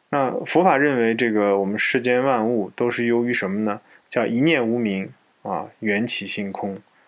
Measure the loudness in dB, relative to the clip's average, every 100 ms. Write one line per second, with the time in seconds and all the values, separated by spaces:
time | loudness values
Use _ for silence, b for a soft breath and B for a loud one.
0 | _ -2 0 -2 0 4 4 4 4 2
1 | 2 2 0 2 2 2 0 -2 0 0
2 | 2 2 2 2 0 0 -2 -2 -2 0
3 | 0 0 0 -2 -2 -2 -2 -4 b b
4 | _ -2 0 2 2 2 0 0 -2 -2
5 | -6 -12 _ _ -8 -8 -8 -8 -4 -2
6 | -2 -2 -4 -6 -6 -6 -8 -8 -14 b